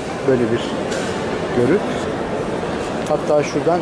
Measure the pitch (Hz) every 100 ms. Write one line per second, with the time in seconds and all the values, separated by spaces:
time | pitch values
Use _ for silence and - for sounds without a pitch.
0 | - - - 127 117 117 - - - -
1 | - - - - - 123 123 196 - -
2 | - - - - - - - - - -
3 | - 151 - 151 139 151 139 175